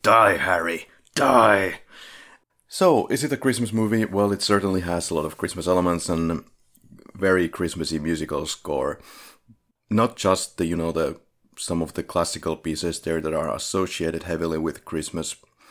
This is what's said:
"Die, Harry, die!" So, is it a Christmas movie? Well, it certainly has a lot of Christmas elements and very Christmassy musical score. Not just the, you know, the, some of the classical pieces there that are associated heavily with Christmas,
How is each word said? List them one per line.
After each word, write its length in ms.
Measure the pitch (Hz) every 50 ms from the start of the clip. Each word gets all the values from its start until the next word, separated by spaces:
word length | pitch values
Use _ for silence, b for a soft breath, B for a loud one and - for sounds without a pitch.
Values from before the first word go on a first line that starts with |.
"Die, 340 | - 104 113 113 110 101 90
Harry, 500 | 82 82 92 90 85 85 85 82 80 - b b b b _ -
die!" 640 | 143 139 135 127 120 113 107 104 98 95 92 - - - B B B B B B B B B B B B _ _ _ _ -
So, 360 | - - 190 180 151 107 -
is 180 | - 123 - 143
it 80 | 135
a 60 | 143 -
Christmas 340 | - 131 117 117 120 101
movie? 320 | 110 110 110 104 113 110 110
Well, 260 | 104 95 101 104 101
it 120 | 101 95
certainly 400 | - - 104 101 98 98 95 92
has 260 | 85 87 87 85 - -
a 60 | 85
lot 100 | 78 78
of 140 | 78 - -
Christmas 280 | 90 87 - 92 78
elements 440 | 92 90 90 90 87 85 80 - -
and 340 | 85 82 82 82 82 - - _ _ _ _ _ _ _ _ - - - - - -
very 340 | - 98 95 92 92 87 82
Christmassy 500 | - - 87 80 - 82 78 73 80 76
musical 460 | 76 82 82 76 78 78 76 71 78
score. 560 | 78 - - - 87 73 65 67 73 73 - B B B B B B B B B _ - _ _ _ _ _ _ -
Not 280 | 104 110 117 120 -
just 420 | - - 95 92 - - - - -
the, 80 | 87
you 100 | 82 85
know, 160 | 82 82 82
the, 260 | 80 82 78 69 - - _ _ _ _ _ _ _
some 240 | - - - 87 85
of 140 | 80 - -
the 80 | 85
classical 540 | 80 - - 87 85 - - - - 82 80
pieces 440 | - - 80 78 - 87 85 82 -
there 220 | - 82 82 80
that 100 | 78 78
are 220 | 80 78 80 73 55
associated 680 | - - - - 95 92 90 - - 85 80 80 80 82
heavily 340 | 87 82 80 82 82 80 80
with 260 | 80 80 - - -
Christmas, 500 | - 85 78 76 - - 82 78 - - - _ _ _ B B B